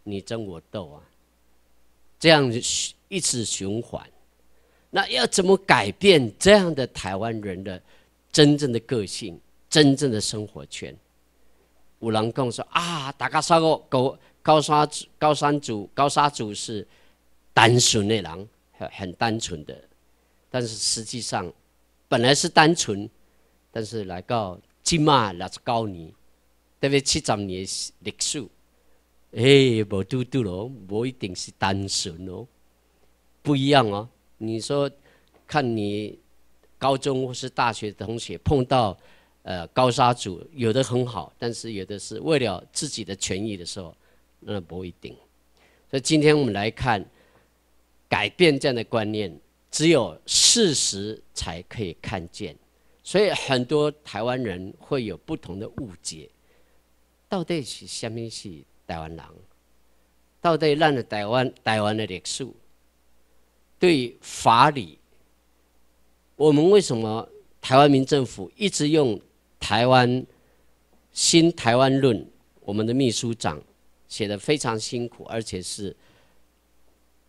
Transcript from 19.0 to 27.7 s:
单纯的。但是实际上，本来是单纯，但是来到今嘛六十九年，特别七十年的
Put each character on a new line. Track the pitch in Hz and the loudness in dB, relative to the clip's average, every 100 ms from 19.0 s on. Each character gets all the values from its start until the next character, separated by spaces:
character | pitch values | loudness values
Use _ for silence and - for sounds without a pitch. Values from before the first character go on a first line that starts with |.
| 95 | -12
单 | 85 117 110 | -4 -2 -2
纯 | - 82 71 | -6 -10 -12
的。 | 65 _ _ _ _ _ _ _ | -18 _ _ _ _ _ _ _
但 | 127 | -6
是 | 117 | -6
实 | 110 - 117 | -4 -4 -4
际 | 110 123 | -6 -10
上， | 104 113 90 - _ _ _ _ - | -6 -6 -6 -12 _ _ _ _ -4
本 | 127 | 2
来 | 120 139 | 4 4
是 | 170 | 4
单 | - 156 170 | 4 6 4
纯， | - 98 110 _ _ _ _ _ _ | -2 -6 -8 _ _ _ _ _ _
但 | 117 | -10
是 | 107 113 | -8 -8
来 | 95 90 | -8 -10
到 | - 120 98 90 _ _ | -4 -4 -4 -8 _ _
今 | - 170 | -2 2
嘛 | 151 139 104 | 6 4 4
六 | 87 92 | -4 -12
十 | - - | -10 -4
九 | 117 110 | -4 -4
年， | 87 80 - _ _ _ _ _ - | -10 -16 -20 _ _ _ _ _ -6
特 | 139 | 0
别 | 139 | 0
七 | 139 160 | 0 -4
十 | - 107 | -2 -4
年 | 101 92 | -4 -8
的 | 95 | -8